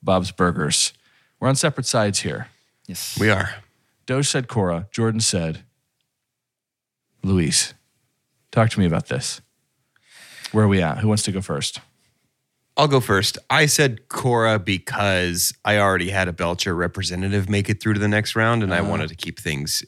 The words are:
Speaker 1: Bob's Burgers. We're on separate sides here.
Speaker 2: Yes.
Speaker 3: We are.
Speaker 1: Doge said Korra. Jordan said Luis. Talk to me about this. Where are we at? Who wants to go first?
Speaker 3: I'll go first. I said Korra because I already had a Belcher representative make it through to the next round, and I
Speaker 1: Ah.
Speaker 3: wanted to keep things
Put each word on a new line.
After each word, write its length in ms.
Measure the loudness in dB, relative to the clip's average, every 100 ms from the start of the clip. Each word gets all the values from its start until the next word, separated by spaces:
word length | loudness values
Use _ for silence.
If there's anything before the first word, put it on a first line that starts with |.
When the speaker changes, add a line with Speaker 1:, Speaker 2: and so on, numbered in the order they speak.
Speaker 1:
Bob's 280 | 0 0 0
Burgers. 640 | 0 0 0 -2 0 -2 -6 _ _ _ _
We're 100 | 0
on 60 | 0
separate 320 | 0 -2 -2
sides 320 | 0 2 0
here. 280 | -4 -6 -10 _ _ _ -14
Speaker 2:
Yes. 320 | -12 -10 0
Speaker 3:
We 100 | 2
are. 240 | 2 -2 -8 -18 _ _ _ -4
Speaker 1:
Doge 220 | -2 0
said 200 | -2 -2
Korra. 420 | 0 0 -2 -4
Jordan 280 | -2 0 0
said 420 | 0 0 -2 -6 -12 _ _ _ _ _ _ _ _ _ _ _ _ _ _ _
Luis. 500 | 0 2 2 0 -2 -8 _ _ _ _ _ _ _
Talk 180 | 2 2
to 100 | 4
me 60 | 2
about 220 | 2 -2
this. 340 | -6 -6 -10 -14 _ _ _ _ _ _ -20 -20 -18 -2
Where 140 | 2 4
are 20 |
we 140 | 4
at? 160 | 2 0
Who 80 | 2
wants 160 | 2
to 80 | 0
go 100 | -4
first? 380 | -4 -4 -6 -8 -16 _ _ _ _ _ _ _ _ 0
Speaker 3:
I'll 100 | 4
go 120 | 4
first. 380 | 4 2 2 -4 -2
I 160 | 2 2
said 420 | 4 2 0 -8
Korra 560 | -4 0 2 2 2
because 880 | 0 -4 -2 -2 0 0 0 0 -4 -2 0
I 120 | 2
already 300 | 4 2 0
had 160 | 0 -2
a 60 |
Belcher 420 | -2 -2 -2 -2 -2
representative 720 | -2 -4 -6 -4 -2 0 0
make 200 | 0 0
it 120 | -2
through 120 | 0 0
to 40 |
the 80 | 2
next 280 | 0 0 0
round, 260 | 0 2
and 100 | 0
I 60 | 0
Speaker 1:
Ah. 80 | 0
Speaker 3:
wanted 200 | -2 -4
to 60 | -8
keep 240 | -12 -8
things 440 | -6 -6 -4 -6